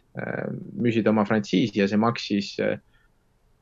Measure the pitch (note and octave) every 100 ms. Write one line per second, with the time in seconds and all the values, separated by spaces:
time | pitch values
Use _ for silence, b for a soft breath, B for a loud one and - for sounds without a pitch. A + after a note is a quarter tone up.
0 | _ - - - - - - - A#2+ A2+
1 | G#2+ A2 G2+ A2 G#2 - A2+ G#2 G2 G#2+
2 | A#2 A#2+ - G2+ G2 - G#2 G#2+ - _
3 | _ _ _ _ _ _